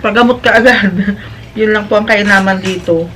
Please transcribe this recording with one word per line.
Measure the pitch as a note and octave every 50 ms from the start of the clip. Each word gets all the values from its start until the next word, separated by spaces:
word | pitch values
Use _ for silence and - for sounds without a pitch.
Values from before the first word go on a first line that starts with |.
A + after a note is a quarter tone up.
pagamot | - A3 G#3 A#3 A#3+ A#3+ B3+ B3
ka | - A#3+ G#3 A#3
agad. | A3+ B3+ A3 G#3+ G3 F#3+ F3 F#3+ G3 G3+ G3+ - -
<laughs> | - - - - - - G#3+
Yun | A3 G#3+
lang | G#3+ G#3+ G#3
po | G#3 G#3+ G#3
ang | G#3+ A3
kainaman | A3+ G#3 G#3 G3+ G3+ G3 F#3+ G3 F#3+ F#3+
dito. | F#3+ F#3+ F#3 F3+ - - E3+ E3 E3+ E3+ -